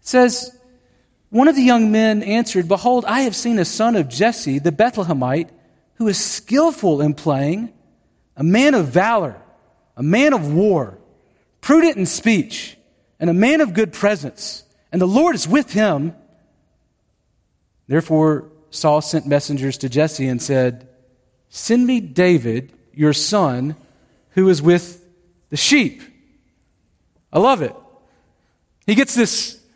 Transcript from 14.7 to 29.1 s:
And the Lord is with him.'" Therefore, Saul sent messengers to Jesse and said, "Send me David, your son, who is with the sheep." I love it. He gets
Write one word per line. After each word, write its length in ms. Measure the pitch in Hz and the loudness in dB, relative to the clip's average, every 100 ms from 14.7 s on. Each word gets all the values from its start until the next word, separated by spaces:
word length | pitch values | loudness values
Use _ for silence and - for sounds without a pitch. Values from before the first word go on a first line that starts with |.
| _ _ | _ _
And 100 | 180 | -2
the 60 | 185 | 0
Lord 280 | 214 339 | 2 2
is 140 | 247 160 | 0 0
with 220 | 254 269 | -2 0
him.'" 440 | 202 214 147 156 - _ _ _ _ _ _ _ _ _ _ _ _ _ _ _ _ - | -2 0 0 -4 -10 _ _ _ _ _ _ _ _ _ _ _ _ _ _ _ _ -4
Therefore, 600 | 147 160 156 156 151 - _ _ | -2 0 2 2 0 -4 _ _
Saul 300 | - 156 151 | -4 0 0
sent 260 | 151 160 143 | 0 -4 0
messengers 520 | 143 - 143 135 127 | -2 -2 -6 -4 -6
to 100 | 135 | -4
Jesse 380 | 123 156 151 131 | 0 -2 -2 -4
and 160 | 123 | -4
said, 460 | - 135 127 120 - _ _ _ _ _ _ | -2 0 0 -4 -16 _ _ _ _ _ _
"Send 380 | - - 240 247 | -12 -2 0 2
me 140 | 247 | 0
David, 720 | 185 135 180 170 117 113 131 _ _ | -4 0 2 2 0 -6 -8 _ _
your 180 | - 151 | -2 0
son, 640 | 143 - 208 160 123 135 156 _ _ _ _ _ | 0 0 0 0 -2 -6 -8 _ _ _ _ _
who 180 | - 190 | 0 2
is 120 | 170 | 4
with 400 | 151 175 175 - _ _ _ _ - | 4 2 0 -20 _ _ _ _ -12
the 60 | 147 | -4
sheep." 460 | - 285 190 - - _ _ _ _ _ _ _ _ _ _ _ _ | 0 2 0 -6 -20 _ _ _ _ _ _ _ _ _ _ _ _
I 60 | 156 | 0
love 240 | 226 247 | 2 2
it. 140 | 135 - - _ _ _ _ _ _ _ _ _ - | -2 -10 -20 _ _ _ _ _ _ _ _ _ -2
He 80 | |
gets 200 | 208 269 | 0 0